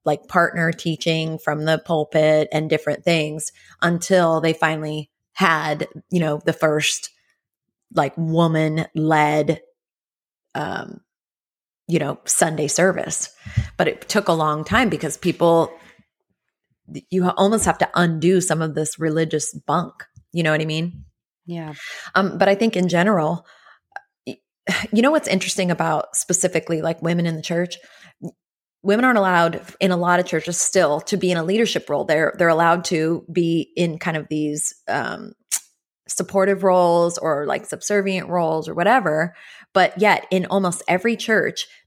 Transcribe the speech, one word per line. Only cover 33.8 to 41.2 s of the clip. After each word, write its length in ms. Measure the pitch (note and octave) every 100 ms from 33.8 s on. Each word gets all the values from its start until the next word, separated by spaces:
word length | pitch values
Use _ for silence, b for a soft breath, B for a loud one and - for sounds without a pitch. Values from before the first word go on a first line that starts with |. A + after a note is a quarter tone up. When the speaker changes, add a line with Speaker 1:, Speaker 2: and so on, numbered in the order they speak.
| E3+ D#3+
Speaker 1:
kind 180 | F3+ D#3+
of 100 | D3+
these, 440 | D3+ D3+ D3+ - - -
um, 460 | B2 B2 - - - - - - _ _ _ -
supportive 580 | - F#3+ G3 F#3+ F#3+
roles 540 | F#3+ F3+ F3 E3+ E3+ E3+
or, 280 | D#3+ C#3+ D3
like, 200 | C3+ -
subservient 600 | - - G#3 G3 F#3 F3+
roles 400 | F3 E3 D#3+ D#3+
or 60 |
whatever. 600 | D#3 F#3 B3+ F3+ D#3 E3+ B B B B
But 240 | - F3+ -
yet 280 | G#3 F3+ -
in 140 | F#3 F3+
almost 360 | G3 F#3 E3+ -
every 280 | F3+ A#3
church, 500 | A3